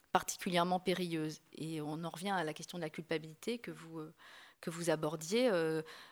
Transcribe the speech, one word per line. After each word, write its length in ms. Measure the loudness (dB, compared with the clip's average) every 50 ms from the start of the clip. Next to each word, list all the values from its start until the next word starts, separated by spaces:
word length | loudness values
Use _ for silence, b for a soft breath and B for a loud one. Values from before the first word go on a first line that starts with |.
| b _
particulièrement 680 | 2 4 4 2 -6 -4 -2 2 4 4 6 6 4 2
périlleuse. 600 | 4 2 2 2 0 0 0 0 0 -2 -4 -6 _ _ -8
Et 240 | -6 -6 -4 -4 -4
on 220 | -4 -4 -4 -4
en 80 | -4 -6
revient 200 | -6 -4 -2 0
à 140 | 0 0 0
la 100 | -2 -4
question 240 | -6 -10 -8 -6 -4
de 40 |
la 80 | -4 -4
culpabilité 680 | -4 -8 -4 -2 -2 -2 -2 -8 -16 _ -4 -4 -4 -4
que 120 | -6 -10
vous, 300 | -10 -10 -12 -12 -10 -10
euh, 120 | -10 -10 -14 B B B B B B B B B
que 100 | -8 -6
vous 200 | -4 0 2 2
abordiez. 600 | 2 4 2 -2 -2 -4 -4 0 4 4 6 6
Euh, 320 | 6 4 2 2 0 0 -2 B B B B B